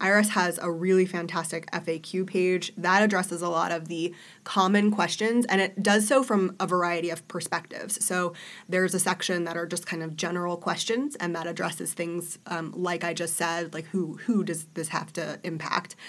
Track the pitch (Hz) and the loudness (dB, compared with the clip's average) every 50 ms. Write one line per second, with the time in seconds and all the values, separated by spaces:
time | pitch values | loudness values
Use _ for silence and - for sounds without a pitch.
0 | - 190 196 208 214 208 - 208 180 175 170 - - 175 170 165 175 185 190 185 | 2 4 6 6 6 4 4 2 2 2 0 -2 -2 -4 -2 0 2 4 6 6
1 | 185 185 185 175 175 165 - 175 160 160 - 165 160 - - 170 160 - 165 160 | 6 4 2 -4 -4 -4 -4 -4 -4 -2 -4 -6 -6 -6 -8 -6 -4 -4 -4 -4
2 | 160 - - 185 190 190 190 185 180 185 185 180 180 - - - 170 175 185 196 | -6 -4 -4 -4 -2 0 2 2 4 4 4 2 0 -4 -6 -2 2 4 6 6
3 | 214 214 208 185 - - 175 170 175 175 170 165 170 - 170 165 165 160 175 165 | 6 6 4 2 0 -2 -2 -4 -2 0 0 0 0 0 -2 -4 -4 -6 -4 -4
4 | 165 175 170 - - - - - - - - 196 190 185 202 208 202 208 208 208 | -4 -4 -4 -8 -16 -20 -20 -16 -12 -2 2 4 4 6 6 6 6 4 4 4
5 | 175 170 170 - 214 220 226 240 240 - 190 196 190 190 190 - 196 208 202 220 | 2 0 0 0 0 2 4 2 2 4 4 2 2 2 0 0 4 4 4 6
6 | 214 214 294 262 262 254 220 202 190 180 185 - 190 170 180 180 175 175 170 170 | 6 4 4 4 4 4 4 2 2 2 0 -2 -2 0 2 2 2 2 0 0
7 | 165 175 165 165 - - - 180 160 185 - 170 165 - - - - - - - | -2 -2 -4 -6 -8 -10 -8 -8 -4 -4 -4 -4 -4 -6 -10 -10 -8 -6 -4 -2
8 | - - 190 180 180 175 170 - - - - - - - 175 185 185 185 185 185 | -2 0 0 0 0 -2 -4 -8 -14 -16 -18 -18 -6 -2 2 2 2 4 2 2
9 | - 185 180 180 - - 185 175 170 170 165 170 170 165 170 170 180 - 180 165 | 2 2 0 0 0 -2 -2 -2 -2 -2 -4 -4 -4 -4 -4 -6 -6 -6 -6 -6
10 | 165 165 156 156 - 170 180 180 175 175 175 175 175 180 175 160 - - 226 240 | -6 -6 -6 -4 -4 -2 -2 -2 -2 -2 -4 -2 -2 -4 -4 -2 -2 -2 -2 -2
11 | 269 294 - - 175 175 170 165 165 170 170 - 180 175 170 160 175 165 - - | -2 -4 -4 -4 -4 -4 -4 -4 -4 -6 -4 -4 -4 -4 -4 -6 -6 -6 -6 -6
12 | 170 170 170 175 170 170 - - _ - 175 165 165 151 - 180 180 180 175 170 | -6 -6 -6 -6 -6 -8 -8 -10 _ -8 -6 -6 -6 -6 -6 -4 -2 -2 -2 -2
13 | 170 170 165 170 175 165 - - 175 170 165 170 170 160 156 160 160 - - 190 | -2 -4 -4 -4 -4 -4 -2 -2 -2 -2 -2 -2 -4 -6 -6 -10 -8 -4 -2 -2
14 | 175 156 156 - - - 233 202 180 170 165 160 - - - - 156 151 - - | -2 -4 -6 -4 -2 0 2 2 2 0 -2 -6 -8 -8 -8 -8 -6 -4 -4 -4
15 | - - - 175 160 151 143 - - 180 165 156 - - - - 185 - - - | -6 -6 -6 -6 -6 -6 -8 -8 -8 -8 -6 -6 -4 -4 -2 -4 -4 -6 -12 -18
16 | - | -18